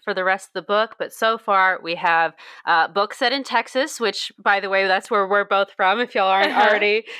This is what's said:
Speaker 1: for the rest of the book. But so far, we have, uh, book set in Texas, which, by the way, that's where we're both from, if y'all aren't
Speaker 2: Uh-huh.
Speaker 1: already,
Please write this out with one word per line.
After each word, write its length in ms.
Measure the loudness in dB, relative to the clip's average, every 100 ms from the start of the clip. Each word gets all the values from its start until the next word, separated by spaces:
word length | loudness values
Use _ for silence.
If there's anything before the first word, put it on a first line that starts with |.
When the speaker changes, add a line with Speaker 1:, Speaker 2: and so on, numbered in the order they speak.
Speaker 1:
for 100 | -8
the 100 | -4
rest 240 | -2 -2 -4
of 40 |
the 80 | -10
book. 340 | -2 -2 -2 -6
But 140 | -10
so 260 | -4 -2 -2
far, 400 | 0 2 2 0
we 140 | -6
have, 400 | -4 0 2 0 -4 -20 -10 0
uh, 220 | 2 2
book 260 | -2 -4
set 180 | -2 -2
in 120 | -2
Texas, 560 | -2 -2 -2 -4 -4 -4
which, 320 | -4 -4 -10 _
by 220 | 0 0
the 100 | 0
way, 200 | 0 2
that's 240 | 0 0
where 160 | -2 2
we're 160 | 0
both 260 | 2 0 -2 0
from, 240 | 0 0
if 160 | -2 0
y'all 100 | 2
aren't 220 | 2 2
Speaker 2:
Uh-huh. 200 | 4 4
Speaker 1:
already, 340 | 4 2 -2 -4